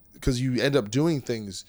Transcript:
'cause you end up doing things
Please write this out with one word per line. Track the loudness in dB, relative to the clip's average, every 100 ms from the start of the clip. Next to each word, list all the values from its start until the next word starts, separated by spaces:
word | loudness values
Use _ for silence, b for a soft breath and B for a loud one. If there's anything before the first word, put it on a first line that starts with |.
| _ -6
'cause | -2 0
you | 0 0
end | 2 2
up | 0
doing | 0 2 0
things | -2 -6 -6 -12